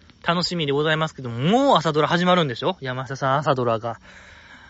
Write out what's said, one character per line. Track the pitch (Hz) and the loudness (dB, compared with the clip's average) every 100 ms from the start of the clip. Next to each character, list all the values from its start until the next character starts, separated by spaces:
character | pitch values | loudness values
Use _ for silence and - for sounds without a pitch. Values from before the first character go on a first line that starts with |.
| - _ | -20 _
楽 | - 175 | -2 -2
し | 165 175 | -2 -4
み | 147 | 0
で | |
ご | 139 | 0
ざ | 156 | 0
い | 156 | 0
ま | 160 | -2
す | |
け | - | -6
ど | 123 | -10
も、 | 117 | -2
も | 147 233 277 | 2 4 4
う | 190 | 4
朝 | 160 | 2
ド | 151 | 0
ラ | 147 | 2
始 | 170 | 2
ま | 180 | 2
る | 180 | 2
ん | 151 | 2
で | |
し | 120 | -2
ょ？ | 143 185 | -4 -4
山 | 135 127 131 | -8 -8 -8
下 | 135 | -4
さ | 135 | 0
ん、 | 135 | 0
朝 | 151 | 0
ド | 131 | 0
ラ | 120 113 | 0 0
が。 | 117 | -4
あ | |
り | 110 - - - - - - | -10 -16 -20 -20 -20 -20 -20